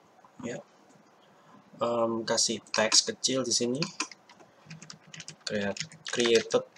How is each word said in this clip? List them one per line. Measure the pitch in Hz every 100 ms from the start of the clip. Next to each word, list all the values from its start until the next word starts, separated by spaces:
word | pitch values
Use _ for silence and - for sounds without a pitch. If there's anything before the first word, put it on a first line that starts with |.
| - - - -
Ya. | 117 - - - - - - - - - - - - -
Em, | 117 117 117 113 110
kasih | 113 - 110 - -
teks | 110 - -
kecil | 107 - 131 123
di | 107
sini. | 120 131 196 - - - - - - - - - - - - - - - -
Create-, | 107 101 98 - - -
created | - 117 113 - 127 -